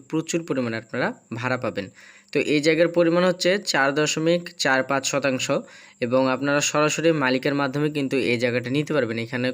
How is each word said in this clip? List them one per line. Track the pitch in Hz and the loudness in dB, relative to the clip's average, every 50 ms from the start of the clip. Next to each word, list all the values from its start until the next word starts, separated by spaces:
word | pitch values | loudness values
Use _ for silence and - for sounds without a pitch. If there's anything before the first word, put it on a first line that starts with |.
| - - | -6 -4
প্রচুর | - 160 156 160 - 170 165 | -4 -4 -2 -2 -4 -4 -2
পরিমাণে | - 156 131 123 117 113 113 | -2 -2 -2 -2 -2 -4 -6
আপনারা | 113 - - 104 151 202 - - _ _ 117 | -6 -6 -4 -2 -2 -2 -4 -6 _ _ -10
ভাড়া | 117 120 127 127 123 | -6 -2 -2 -2 -2
পাবেন। | 123 110 92 101 98 - - - - - - - _ _ | -2 -4 -4 -6 -8 -10 -14 -20 -20 -20 -20 -20 _ _
তো | - 151 | -2 -2
এই | - 92 143 151 | 0 2 0 2
জায়গার | 143 160 160 156 175 165 | 2 2 4 4 2 2
পরিমাণ | 170 170 175 165 165 175 180 | 4 2 2 4 4 4 2
হচ্ছে | 185 175 180 - 180 185 208 202 | 2 0 0 0 0 0 0 -2
চার | - - 151 135 139 139 | -2 0 2 2 2 2
দশমিক | 151 151 147 - 156 156 165 170 175 175 - - - | 2 0 0 0 0 0 2 2 0 -2 -6 -10 -4
চার | - 147 131 131 127 | 0 0 2 2 0
পাঁচ | - 143 135 131 | 0 -2 -2 -2
শতাংশ | - - 143 127 139 131 127 - - 139 180 247 - - - - - - _ | -2 -2 -2 0 -2 -2 -2 -2 -2 -2 -2 -4 -8 -16 -20 -20 -20 -8 _
এবং | 127 117 123 131 131 131 | -2 0 2 2 2 2
আপনারা | 127 131 139 143 143 147 | 0 0 0 0 0 0
সরাসরি | 143 - - 151 151 151 147 - 156 165 | 0 0 2 2 2 2 0 2 2 2
মালিকের | 160 156 135 127 127 131 127 151 139 | 2 2 2 2 0 0 0 0 0
মাধ্যমে | 143 143 135 127 143 147 151 | 0 -2 -2 0 -2 -2 0
কিন্তু | 151 147 139 131 131 135 | -2 -2 -2 0 0 0
এই | 110 - 120 117 | 2 2 2 2
জায়গাটা | 120 123 117 123 123 127 | 0 0 0 -2 -2 -2
নিতে | 127 147 151 151 160 | -2 -2 -2 0 0
পারবেন। | 147 127 110 110 117 | 0 0 0 -2 -4
এখানে | 117 117 - 123 123 127 | -6 -6 -4 -4 -4 -4